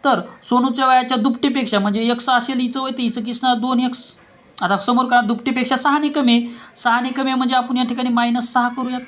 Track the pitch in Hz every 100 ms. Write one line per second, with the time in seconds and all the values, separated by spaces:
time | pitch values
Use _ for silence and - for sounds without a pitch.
0 | 277 254 - - - 247 254 247 262 254
1 | 247 254 214 - 277 247 247 208 202 208
2 | 226 240 - 247 240 254 247 269 269 240
3 | 240 240 226 240 254 247 254 247 254 247
4 | - - - - _ - 180 196 - 247
5 | 247 247 220 233 269 247 254 262 285 294
6 | 294 294 247 233 233 - - - 240 233
7 | 254 254 262 262 254 262 247 247 247 247
8 | 254 233 240 240 240 254 240 247 254 254